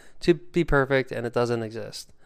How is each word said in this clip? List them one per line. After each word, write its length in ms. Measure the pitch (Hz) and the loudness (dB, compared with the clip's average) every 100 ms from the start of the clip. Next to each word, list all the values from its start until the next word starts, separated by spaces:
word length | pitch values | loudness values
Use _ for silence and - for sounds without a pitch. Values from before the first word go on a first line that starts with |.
| - - | -20 0
to 140 | - | 2
be 320 | 160 - 170 160 | 2 0 -2 2
perfect, 480 | 143 131 135 127 | 4 4 2 0
and 120 | 123 117 | -4 -2
it 60 | |
doesn't 320 | 120 120 117 | 0 0 0
exist. 480 | 110 110 101 - - - | -4 -8 -10 -12 -16 -20